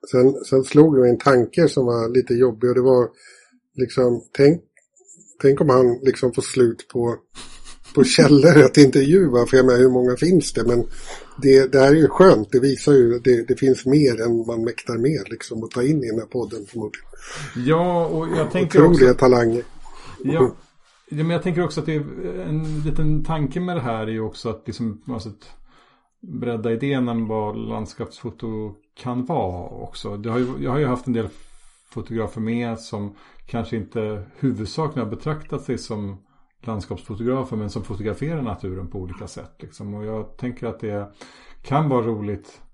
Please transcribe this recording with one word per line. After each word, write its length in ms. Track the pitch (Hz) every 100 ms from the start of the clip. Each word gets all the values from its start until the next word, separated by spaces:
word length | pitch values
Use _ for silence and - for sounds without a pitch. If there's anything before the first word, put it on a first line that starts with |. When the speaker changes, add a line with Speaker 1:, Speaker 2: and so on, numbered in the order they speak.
| -
Speaker 1:
sen, 340 | 127 127 143
sen 200 | - 135
slog 300 | 131 151 160
det 60 | 139
mig 100 | 123
en 80 | 117
tanke 500 | - 131 113 - 160
som 180 | - 123
var 220 | 117 113 123
lite 180 | 123
jobbig, 340 | 120 127 110 123
och 40 |
det 80 | 123
var 260 | 127 127 117 _ - _ _ _ _
liksom, 480 | - 127 - 123 120 -
tänk, 300 | - 139 170 _ _ _ _ _ _ _ _
tänk 180 | 139 143
om 80 | 160
han 300 | 127 127 120
liksom 300 | 135 120 131
får 100 | 120
slut 460 | - - 120 113 -
på, 220 | 127 120 113 _ - - - - - -
på 100 | -
källor 580 | 131 - 151 147 135 151
att 120 | 131 -
intervjua, 680 | 139 143 135 180 175 123 120
för 100 | 135
jag 100 | 127
menar, 120 | 123
hur 120 | 131
många 260 | 127 123 123
finns 360 | 160 185 147
det? 120 | - 113
Men 200 | 120 - - - - - -
det, 300 | 135 135 135
det 60 | 135
här 120 | 135
är 60 | 156
ju 120 | 143
skönt, 400 | - 190 123 104
det 80 | 131
visar 320 | 131 135 -
ju, 260 | 143 120 120
det, 300 | 123 120 113
det 80 | 127
finns 300 | 131 127 -
mer 340 | 147 143 113
än 240 | 113 117 113
man 180 | 117
mäktar 340 | 113 117 - 117
med, 300 | 123 151 98
liksom, 340 | 117 - 113
att 60 | 113
ta 120 | 123
in 220 | 127 156
i 60 | 120
den 80 | 110
här 80 | 110
podden, 400 | 127 110 110 101
förmodligen. 400 | 117 107 - - - - - - - 123
Speaker 2:
Ja, 400 | 160 175 175 165
och 220 | 160 160
jag 220 | 165 151
tänker 280 | 180 180 -
Speaker 1:
Otroliga 320 | 156 170 127
Speaker 2:
också 80 | 123
Speaker 1:
talanger. 420 | 131 123 117 117 120 - - - - -
Speaker 2:
Ja. 300 | 127 160 127 - _ _ _ _ _
Ja, 80 | 147
men 140 | 160
jag 120 | 170
tänker 220 | 185 170
också 160 | 175 -
att 60 | 151
det 80 |
är 460 | 156 143 - 185 180 180
en 320 | 156 156 156
liten 440 | 151 151 156 156
tanke 360 | 151 160 139 175
med 160 | 180 170
det 40 |
här 220 | 120 113 110
är 40 |
ju 80 | 110
också 280 | 107 - 117
att, 140 | 107 -
liksom, 360 | 113 113 101
på 80 | -
något 100 | 120
sätt 220 | 107 101 - - - _ _ _ _ _ - 135
bredda 320 | 123 117 110
idén 360 | 113 139 135 123
om 200 | 117 110
vad 280 | 110 104 110 110
landskapsfoto 1080 | 110 104 - 113 - 120 110 117 110 107 98 _ _
kan 220 | 127 123
vara 440 | 127 151 98 87 87
också. 480 | - - - - 101
Det 140 | 110
har 80 | 117
ju, 80 | 127 135
jag 100 | 139
har 80 | 131
ju 80 | 147
haft 200 | 127 -
en 60 |
del 160 | 117 101 - - - - _ _
fotografer 500 | - 107 113 107 -
med 380 | 110 117 120 113
som 360 | - 107 104 101 _ - -
kanske 300 | 120 110 117
inte 460 | 95 117 107 107 95 -
huvudsakligen 720 | 139 104 107 - 151 131 107
har 80 | -
betraktat 460 | - 151 - 139
sig 160 | - 117
som 440 | - 107 101 98 _ _ _ _ -
landskapsfotografer, 880 | 107 90 101 - 104 117 131 127 110
men 140 | 104
som 140 | 113
fotograferar 580 | 98 98 107 98 143 165
naturen 480 | 123 104 98 92 87
på 80 | 104
olika 280 | 90 87 104
sätt, 280 | - 85 _
liksom. 360 | - - 104
Och 100 | 104
jag 320 | 107 110 107 -
tänker 300 | 123 123 117
att 140 | 110
det 280 | 110 104 101 _ - - - -
kan 260 | - 135 156
vara 180 | 127 113
roligt. 540 | 107 104 98 - - -